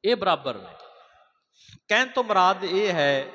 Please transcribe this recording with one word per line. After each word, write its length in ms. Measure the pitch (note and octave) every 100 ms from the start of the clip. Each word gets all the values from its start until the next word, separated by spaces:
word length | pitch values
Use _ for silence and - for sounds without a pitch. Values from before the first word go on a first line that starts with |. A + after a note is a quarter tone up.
| F#3+
ਇਹ 100 | A#3
ਬਰਾਬਰ 400 | F#3+ D#3 C3+ G#2+
ਨੇ। 200 | F#2+ - - - - _ _ _ _ _ - - _
ਕਹਿਣ 200 | G#3+ B3+
ਤੋਂ 160 | B3
ਮੁਰਾਦ 400 | A#3 G3 F3+ F#3+
ਇਹ 300 | F#3+ F#3 G#3
ਹੈ 320 | E3+ C#3+ C#3 C#3